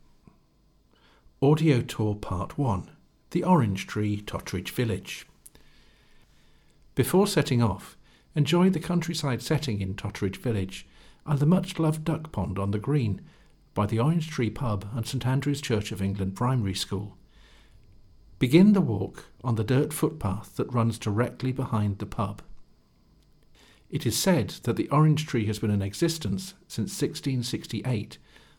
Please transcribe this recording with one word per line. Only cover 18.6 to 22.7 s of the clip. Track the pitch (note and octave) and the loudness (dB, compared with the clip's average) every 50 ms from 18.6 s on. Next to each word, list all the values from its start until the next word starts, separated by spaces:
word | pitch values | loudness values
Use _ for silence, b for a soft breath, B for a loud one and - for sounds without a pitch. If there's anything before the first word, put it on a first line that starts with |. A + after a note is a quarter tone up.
| G3 G#3+ G#3 | 10 10 8
the | G3 | 6
walk | D3+ B2 G#2 - - - - - - - - - | 4 2 0 -2 -2 -6 -8 -14 -20 -20 -20 -8
on | - B2 A2+ | -2 -2 0
the | G#2+ G#2 | 0 2
dirt | B2 B2+ C3+ D3+ - - | 2 2 2 2 0 -2
footpath | - E3 - D#3 D#3 - G2 F#2 A2 - - - | -2 -2 -2 -2 -2 -4 -4 -4 -4 -8 -10 -6
that | - - - | -6 -4 -2
runs | A#2+ A#2+ A2+ A#2 G#2+ - | 0 2 2 2 0 -2
directly | - A2 G2+ A2+ B2 - - - C3 C3 | -4 -2 0 0 0 -2 -2 -4 -4 -4
behind | B2+ C#3 C3 - A#2+ G#2+ G#2 G2+ G2+ - | -2 -2 -4 -2 0 0 0 0 -2 -4
the | G#2 | -6
pub. | - - - G#2 G#2 G#2 - - - - - - _ | -8 -4 -4 -4 -4 -6 -10 -14 -16 -18 -18 -18 _